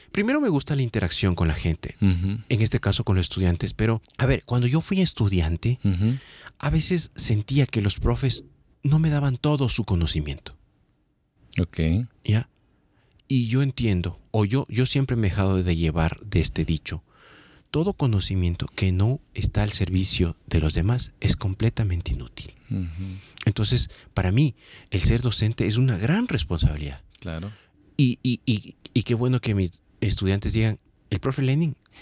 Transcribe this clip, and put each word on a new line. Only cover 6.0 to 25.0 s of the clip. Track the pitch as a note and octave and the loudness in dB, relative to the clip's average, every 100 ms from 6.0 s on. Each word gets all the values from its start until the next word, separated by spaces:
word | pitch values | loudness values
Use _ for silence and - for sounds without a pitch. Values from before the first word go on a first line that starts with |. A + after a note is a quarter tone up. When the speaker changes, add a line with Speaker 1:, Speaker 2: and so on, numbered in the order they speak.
| G#2+ C3 - - - - | 0 0 -6 -20 -20 -6
Speaker 1:
a | C#3+ | -2
veces | D#3+ D3+ F3+ - - | 0 2 0 -2 -2
sentía | - G#2+ G#2 C3+ C3 | 0 0 0 0 2
que | A2+ | 0
los | G2+ - | 0 0
profes | A#2 A#2+ C3+ - - _ _ _ | 0 0 -2 -2 -8 _ _ _
no | C3+ D#3 | 0 2
me | D#3+ | 2
daban | D3 C#3 B2 | 2 0 0
todo | D3+ D3+ C3 | 0 2 0
su | - G#2+ | 0 0
conocimiento. | F2+ E2 E2 D2 C#2 - - _ _ _ _ _ _ _ _ _ - | 0 2 -2 -4 -8 -12 -20 _ _ _ _ _ _ _ _ _ -4
Speaker 2:
Ok. | F2 - D#2+ F2 B2 _ - | -4 -2 0 0 -2 _ 0
Speaker 1:
¿Ya? | G#2+ - _ _ _ _ _ _ _ - | 0 -2 _ _ _ _ _ _ _ -2
Y | C3 A#2 | 0 2
yo | B2+ | 0
entiendo, | C#3 - A2+ F#2 F2 - _ | 0 0 0 0 -2 -8 _
o | A2 G#2 | 0 2
yo, | C3 - | 0 -2
yo | G#2+ B2+ | -2 0
siempre | C#3+ C3+ A#2+ | 0 0 0
me | G#2 | 0
he | |
dejado | E2 F#2+ F#2+ | 2 2 2
de | F2+ E2 | 0 0
llevar | E2 D#2+ D#2+ - - | 0 0 0 -2 -2
de | F#2 | 0
este | D2+ - D#2+ | 0 -2 -2
dicho, | D#2+ - D2+ - _ - - - - _ | -2 -4 -10 -12 _ -20 -20 -20 -20 _
todo | D3 F3+ | -2 -2
conocimiento | - C3+ G#2 - F#2+ F2 E2+ C#2+ | 0 0 2 0 0 0 -2 -6
que | - F#2+ | 0 2
no | F2+ G#2 C3+ - - | 4 2 0 -6 -6
está | - - | -2 0
al | G#2 | -2
servicio | - F#2 F#2 F#2+ - F2 - - | -2 0 0 0 0 0 -2 0
de | E2 | 2
los | D2+ | 2
demás | E2 F2+ B2 - - | 2 0 0 -4 -4
es | - - | -2 0
completamente | G2 F#2+ A2+ A#2 G#2+ F2 - | -2 -2 -2 0 -2 -2 -2
inútil. | C2+ A#1+ - - - - | -6 -6 -14 -18 -20 -8
Speaker 2:
Ujú. | G2+ F2 E2 F#2+ F#2+ - - - | -6 -6 -8 -10 -12 -18 -4 -2
Speaker 1:
Entonces, | G#2 G#2 A#2+ - - - - | 0 0 0 -2 -10 -8 -2
para | F#2 | 2
mí, | G#2 D3 - - - - | 2 2 0 -14 -20 -6
el | G2 | 0